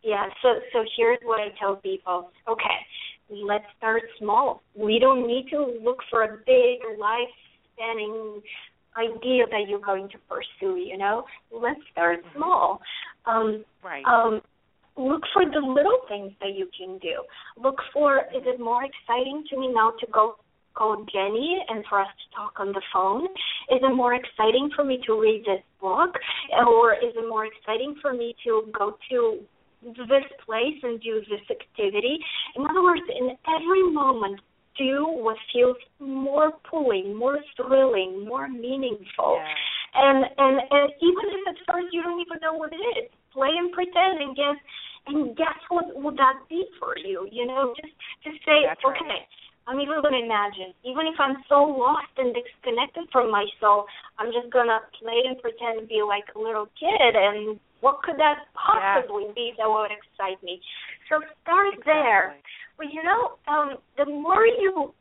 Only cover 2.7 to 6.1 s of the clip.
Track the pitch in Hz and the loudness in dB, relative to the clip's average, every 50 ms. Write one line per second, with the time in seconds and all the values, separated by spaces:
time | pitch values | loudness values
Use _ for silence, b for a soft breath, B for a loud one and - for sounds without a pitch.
2.7 | - - - B B B B B B B _ _ 208 202 208 202 208 208 208 208 | -2 -4 -6 B B B B B B B _ _ -14 -10 -4 -2 -2 -2 -4 -8
3.7 | - _ 233 220 220 226 226 - - - 208 208 208 233 285 247 - - _ _ | -16 _ -2 0 0 0 -2 -6 -14 -8 -2 2 2 2 2 2 -2 -6 _ _
4.7 | _ 208 214 208 214 233 247 262 269 254 233 233 240 262 262 - 311 294 294 254 | _ -4 -2 0 2 6 6 6 6 4 2 0 -2 -2 -4 -4 -2 -2 -2 -2
5.7 | 240 226 220 240 254 254 - - | -4 -2 -2 -2 -2 -2 -8 -2